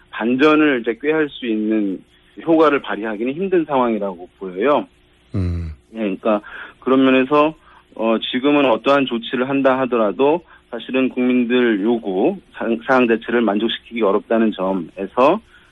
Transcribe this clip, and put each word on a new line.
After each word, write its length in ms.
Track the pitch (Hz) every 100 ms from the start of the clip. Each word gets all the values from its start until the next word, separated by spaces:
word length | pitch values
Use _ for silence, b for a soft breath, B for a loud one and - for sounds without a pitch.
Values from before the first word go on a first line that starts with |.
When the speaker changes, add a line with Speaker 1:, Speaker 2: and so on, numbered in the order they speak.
| b
Speaker 1:
반전을 720 | - 110 127 151 151 151 127
이제 160 | 117 113
꾀할 280 | 147 156 151
수 160 | - 123
있는 580 | 110 107 110 101 90 - b b - 147
효과를 360 | 160 156 143
발휘하기는 520 | - 101 110 104 120
힘든 320 | 147 190 180 156
상황이라고 640 | 139 120 110 98 85 87 -
보여요. 480 | 95 90 123 143 - _ _ _ _ 104
Speaker 2:
음. 360 | 90 85 82 71 _
Speaker 1:
예, 60 | 113
그러니까 420 | 104 95 117 104 - B B B
그런 240 | - 131
면에서, 500 | 131 131 131 147 151 156 b b b -
어, 220 | 113 110 -
지금은 340 | 127 135 147 135
어떠한 400 | 107 - 139 131
조치를 420 | 117 117 127 127
한다 280 | 139 135 131
하더라도 640 | 131 123 107 92 139 170 - b _
사실은 380 | 117 - 127 131
국민들 720 | 127 127 127 117 123 120 104
요구, 560 | 104 117 101 92 139 196 -
사-, 120 | - 107 113 -
사항 200 | 131 120
자체를 340 | 113 - 117
만족시키기 600 | 110 104 113 - - 117
어렵다는 500 | 104 101 - 113 110
점에서 880 | 98 92 95 80 - 98 - 135 208 - b b